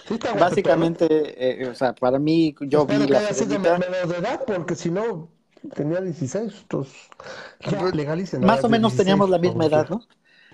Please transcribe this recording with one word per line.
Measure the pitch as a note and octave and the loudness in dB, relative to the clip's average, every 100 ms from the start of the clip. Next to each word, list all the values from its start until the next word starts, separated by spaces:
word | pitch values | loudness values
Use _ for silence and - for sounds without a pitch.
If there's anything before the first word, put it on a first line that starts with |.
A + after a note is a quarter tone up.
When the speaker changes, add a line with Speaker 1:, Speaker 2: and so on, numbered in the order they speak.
| - | -8
Speaker 1:
sí | |
está | A3+ B3+ | -6 -4
guapo, | G#3 F3+ | 2 2
Speaker 2:
básicamente, | F#3+ F3 D#3+ E3 E3 E3 | 2 2 2 2 0 2
Speaker 1:
pero | D#3 D3 - | 2 0 -2
Speaker 2:
eh, | B2+ A#2+ C3 | -4 -2 -6
o | |
sea, | A#2 C3 | -2 -4
para | - B2+ C3+ | 0 0 2
mí, | D3+ E3 D#3 C#3+ | 2 2 2 0
yo | C#3 D3 | 0 2
Speaker 1:
espero | C#3 C#3+ | 2 2
Speaker 2:
vi | C#3 | 4
Speaker 1:
que | |
Speaker 2:
la | C3 | 2
Speaker 1:
haya | - | 2
sido | G3 A3 G3+ | -2 -2 0
Speaker 2:
Sirenita. | E3+ F3+ | 2 2
Speaker 1:
menor | F3+ F#3 F3 | 0 -2 -4
de | F3 | -4
edad, | G3+ D4 - | -4 -4 -4
porque | F#3+ E3 E3 | -4 -4 -4
si | F3 | -4
no, | F3+ A#3 F3+ D#3+ _ _ _ D4+ - | -2 -4 -6 -12 _ _ _ -16 -6
tenía | D3 F3 | -4 -2
dieciséis, | F#3+ D3 B2+ G3 A3 - | -4 -6 -6 -4 -6 -10
entonces, | - D3+ C#3 - - - - - - - - | -8 -8 -8 -14 -20 -20 -18 -18 -18 -14 -6
ya, | G3 | -2
Speaker 2:
Pues, | F3+ | -2
Speaker 1:
legalicen | E3 D3 D#3+ F#3+ F#3 | -2 -4 -4 -4 2
Speaker 2:
más | F#3+ A#3 | 4 4
Speaker 1:
a | B3 | 4
Speaker 2:
o | |
menos | A3+ A3 | 2 2
Speaker 1:
dieciséis, | - | 2
Speaker 2:
teníamos | F#3+ G3 G3 | 2 4 4
la | F3+ | 4
misma | F3 E3+ D#3 | 2 2 2
Speaker 1:
por | |
Speaker 2:
edad, | D3+ D3+ | 2 0
Speaker 1:
favor. | G3+ | -4
Speaker 2:
¿no? | - _ _ _ _ | -8 _ _ _ _